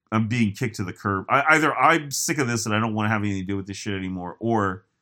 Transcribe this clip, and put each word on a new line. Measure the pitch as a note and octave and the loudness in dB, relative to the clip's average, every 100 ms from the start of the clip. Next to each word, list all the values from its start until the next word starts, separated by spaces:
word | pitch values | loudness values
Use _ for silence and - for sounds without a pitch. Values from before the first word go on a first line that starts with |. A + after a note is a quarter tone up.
| _ | _
I'm | A2 A2 | 0 0
being | A#2+ G#2+ | 2 0
kicked | G2 B2 G#2 | 0 -4 -4
to | |
the | F2+ | -8
curb. | - G#2 F#2+ - | -4 -2 -2 2
I, | C3 D3+ | 2 4
either | D#3 D3+ A#2 | 4 4 4
I'm | C#3 E3 D3 | 4 4 0
sick | - - D3+ | -4 -2 -2
of | B2 | 0
this | A#2 G#2+ | -2 0
and | |
I | G#2+ | 0
don't | A2+ | 0
wanna | G#2+ G#2+ | 0 0
have | A2 | 0
anything | G#2 G2 | -2 -4
to | F#2+ | -4
do | G2 | -6
with | F#2+ | -6
this | F#2+ | -8
shit | A2 | -6
anymore, | G2 F#2 F#2 F2 - | -4 -4 -6 -8 -4
or | A2+ A2 G2 F#2 - _ | 0 2 2 -2 -10 _